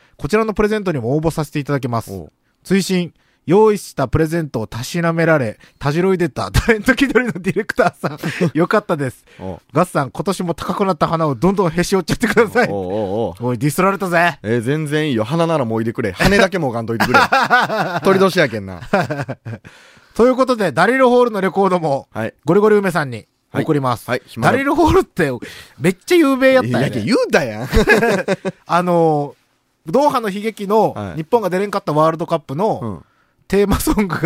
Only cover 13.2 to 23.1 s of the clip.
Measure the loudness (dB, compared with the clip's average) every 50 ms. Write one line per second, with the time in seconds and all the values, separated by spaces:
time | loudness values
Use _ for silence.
13.2 | -2 -4 -4 -4 -4 -4 -2 0 -2 -2 0 2 2 2 2 0 -2 0 2 2
14.2 | 2 2 0 -2 -2 -2 -2 0 0 -2 -2 -2 -2 -2 -2 -2 0 0 0 -2
15.2 | -2 -2 0 0 0 0 0 0 -2 -2 -2 -2 -2 -4 -4 -4 -4 -4 -2 0
16.2 | 0 2 2 2 2 0 0 -2 -4 -4 -4 -4 -4 -4 -2 -2 0 2 4 4
17.2 | 4 4 2 0 2 2 2 2 2 0 -2 -2 -2 -4 -4 0 2 2 4 4
18.2 | 4 2 2 2 0 0 0 -6 -8 -8 -12 -12 -6 -2 -2 -2 0 -2 -4 -8
19.2 | -8 -8 -10 -12 -12 -14 -14 -14 -16 -20 -20 -20 -20 -20 -20 _ _ _ 0 4
20.2 | 4 4 4 4 2 0 0 0 -2 -2 0 2 2 2 4 4 4 4 4 4
21.2 | 2 2 0 -2 -2 -2 0 2 2 2 2 0 0 -2 -4 -4 -6 _ -8 -6
22.2 | -6 -6 -8 _ 0 2 4 4 6 4 4 4 2 0 -2 -2 -4 -4